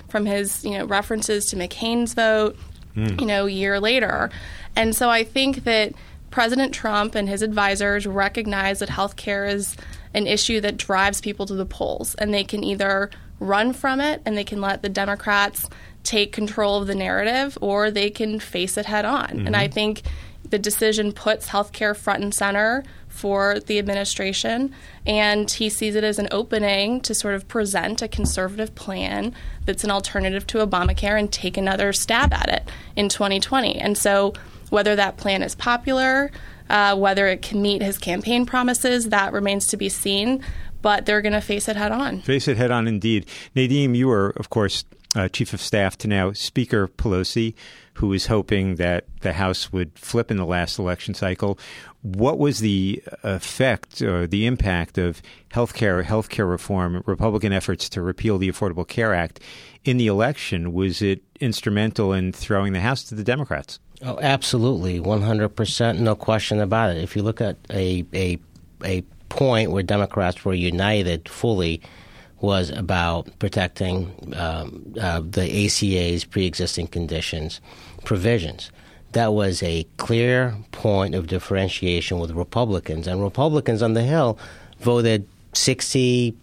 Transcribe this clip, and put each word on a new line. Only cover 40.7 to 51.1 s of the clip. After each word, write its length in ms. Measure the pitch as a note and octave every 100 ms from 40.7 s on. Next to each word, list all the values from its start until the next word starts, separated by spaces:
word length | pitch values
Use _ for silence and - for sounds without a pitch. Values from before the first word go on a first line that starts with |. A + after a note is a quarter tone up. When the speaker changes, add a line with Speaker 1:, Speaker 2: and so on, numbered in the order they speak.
| -
Speaker 1:
but 240 | G#3+ G3+ G#3
they're 160 | G#3
gonna 180 | G#3 G#3
face 280 | G#3 G3+ G#3+
it 80 | G#3
head 140 | G#3
on. 300 | A3+ C#4 F#3+
Speaker 2:
Face 260 | - C3+ D3
it 100 | A#2
head 140 | B2
on, 160 | A#2+ A2+
indeed. 400 | G#2 A2+ G#2+ - - - B2+
Nadeem, 400 | B2+ C#3+ C#3 A#2+
you 140 | C3
are, 200 | G#2+ G2
of 200 | - -
course, 340 | A#2 G2 - - - -
uh, 140 | A2 F#2
Chief 260 | - A#2+
of 60 | G2+
Staff 340 | - G#2+ F#2+ -
to 100 | G#2+
now 240 | G2+ F#2+
Speaker 560 | G#2 - - A#2 A2 F#2+
Pelosi, 640 | - A#2 F#2 F#2 A#2 A2+ - - - -
who 180 | - G#2+
is 140 | F#2+ -
hoping 480 | A2+ F#2 G2+ F#2+
that 320 | E2+ F2 F2 - -
the 100 | G2+
House 400 | E2 F#2+ F#2 -
would 240 | F#2+ E2+ -
flip 320 | - A#2 A2+
in 60 | G#2
the 80 |
last 340 | E2+ F2+ E2+ -
election 360 | F#2 F2 -